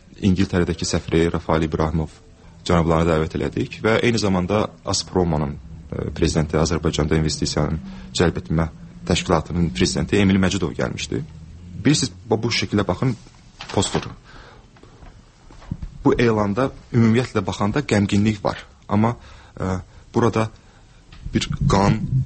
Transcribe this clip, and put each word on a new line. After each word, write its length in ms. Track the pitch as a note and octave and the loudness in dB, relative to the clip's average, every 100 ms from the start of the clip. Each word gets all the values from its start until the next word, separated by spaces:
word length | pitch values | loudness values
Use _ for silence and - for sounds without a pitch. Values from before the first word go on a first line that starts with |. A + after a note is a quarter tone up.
| - - | -20 -2
İngiltərədəki 720 | - F2+ F#2+ F#2 E2+ - E2+ | 2 4 2 2 0 0 -2
səfiri 320 | F2 - E2+ E2 | -2 0 2 2
Rafael 360 | D#2+ - D#2+ D#2+ | 0 0 0 2
İbrahimov 500 | D#2 D#2 E2 D2+ - - - - - | 0 0 0 -4 -8 -20 -20 -20 -8
cənablarını 480 | - F2 E2 E2 E2+ | 0 2 4 2 4
dəvət 260 | D#2+ D#2+ - | 2 0 -2
elədik 420 | D2+ - B2 - | -4 -4 -6 -2
və 160 | A2 A2 | 0 2
eyni 160 | A#2+ A#2 | 2 2
zamanda 480 | G2+ F#2 F2 G#2 G2 - | 2 0 0 0 0 -6
Azpromanın, 720 | - E2+ - F#2+ F2 D#2 C#2+ C#2+ - - - | -6 -4 -2 0 0 0 -2 -6 -14 -16 -12
e, 180 | - - | -8 -6
prezidenti, 480 | - D#2+ D#2+ D2+ - | -2 0 2 0 2
Azərbaycanda 580 | E2 D#2+ D#2+ - D#2 D#2+ | 0 0 -2 0 2 2
investisiyanın 580 | D#2 - D#2 D2+ D2+ D#2+ - - - | 0 -2 -4 -2 -2 -4 -8 -14 -6
cəlb 300 | - E2+ D#2+ | 0 0 0
etmə 260 | - E2 D#2+ - - - - | -2 -2 -2 -6 -18 -8 -2
təşkilatının 600 | D#2+ - E2+ - E2+ E2+ | -2 2 0 0 -2 0
prezidenti 440 | - F2 D2 D#2+ G2+ | 0 0 0 0 2
Emil 160 | G2+ G2 | 4 4
Məcidov 380 | F#2 G2 E2 - | 2 0 -4 -2
gəlmişdi. 460 | B1+ - - - D#3 - - - - - | -4 -4 -6 -6 -8 -14 -18 -18 -16 -2
Bilirsiniz, 280 | C3+ D3+ B2+ - - | 2 2 0 -6 -2
bu, 140 | A2 | 0
bu 60 | A#2 | 0
şəkildə 320 | - G2+ G#2 G2 | -2 0 0 0
baxın, 280 | F2 C3 - - - - - - | 0 -2 -2 -10 -20 -20 -18 -4
poster. 320 | - F#2+ - - - - - - - - - - - - - - - - - - - - - | -2 0 -2 -4 -12 -20 -20 -20 -20 -20 -20 -20 -20 -20 -20 -20 -20 -20 -16 -12 -10 -12 -2
Bu 80 | C#3 | 2
elanda 540 | C3 A#2+ G#2+ G#2 G2+ C3+ - - | 4 4 2 0 0 -2 -4 -2
ümumiyyətlə 500 | B2 A2+ A2 G#2 G#2+ F#2+ | 4 4 4 0 -2 -2
baxanda 340 | F#2+ G#2 D3 | -2 0 0
qəmginlik 600 | C#3 G#2 G2+ G2+ G#2+ G#2+ | 2 2 4 2 2 0
var, 160 | B1+ - - - - | -2 -4 -10 -16 -2
amma, 260 | G2+ A2 A#2+ - - - - | 0 2 -2 -10 -20 -16 -8
e, 40 | F#2 F#2 - - - | -4 -4 -8 -20 -4
burada 340 | A#2+ A2+ A2 A2 - - - - - - - - | 0 2 2 -2 -6 -20 -20 -20 -20 -20 -16 -4
bir 140 | - - - - | -2 -2 0 2
qan, 260 | G2 G2+ A2 - C3 | 4 4 2 0 -2